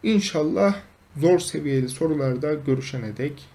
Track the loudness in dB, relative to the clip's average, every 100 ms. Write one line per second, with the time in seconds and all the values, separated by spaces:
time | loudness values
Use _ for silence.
0 | 2 2 2 0 0 2 2 2 -8 _
1 | _ 0 4 4 2 -4 0 0 0 -2
2 | -2 0 0 -2 -2 -2 -2 -2 -4 -8
3 | -8 -6 -6 -8 -18